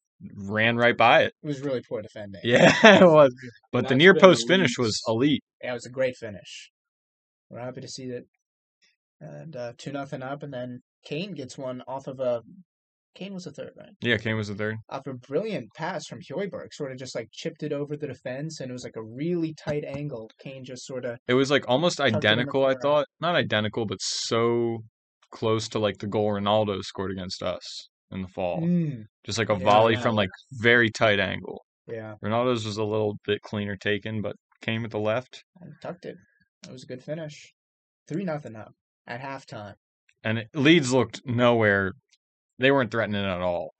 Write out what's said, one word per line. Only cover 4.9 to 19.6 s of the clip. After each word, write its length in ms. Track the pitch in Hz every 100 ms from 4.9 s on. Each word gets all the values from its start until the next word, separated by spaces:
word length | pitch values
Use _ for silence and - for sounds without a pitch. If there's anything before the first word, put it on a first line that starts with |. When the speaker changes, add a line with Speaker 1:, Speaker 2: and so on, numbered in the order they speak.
| 104 -
Speaker 1:
elite. 360 | 113 147 135 - _
Speaker 2:
Yeah, 80 | 120
it 40 |
was 120 | 123 120
a 40 |
great 260 | 127 127 127
finish. 540 | 113 180 - - - _ _ _ _ _ _ _ _
We're 100 | 117
happy 200 | 127 127
to 80 | 123
see 200 | - 127
that. 140 | 123 - _ _ _ _ _ _ _ _ _
And, 340 | 156 147 151
uh, 180 | 135 120 117
two 140 | -
nothing 300 | 139 139 135
up, 200 | 131 143
and 100 | 147
then 280 | 127 123 123 - _
Kane 300 | - 147 208
gets 220 | 151 127 -
one 260 | 131 127 120
off 220 | 131 135
of 100 | 131
a, 240 | 127 120 - - - _ _ _ _
Kane 200 | - 190
was 100 | 190
the 80 | 175
third, 180 | 143 127 -
right? 140 | - -
Speaker 1:
Yeah, 160 | 117 110
Kane 200 | 113 110
was 120 | 104
the 60 | 101
third. 220 | 107 110 -
Speaker 2:
Off 180 | 135 143
a 60 |
brilliant 540 | 127 127 143 220 165 120 -
pass 300 | 160 175 -
from 140 | 151
Højbjerg, 520 | 170 139 196 98 107
sorta 240 | - 143 131
just, 180 | 131
like, 140 | 131 113
chipped 320 | - 165 156
it 100 | 151
over 240 | 143 147 147
the 120 | 147
defense, 500 | 127 131 127 160 156
and 120 | 127
it 20 |
was, 100 | 123
like, 140 | 123 113
a 60 |
really 520 | 110 120 160 175 160
tight 300 | 156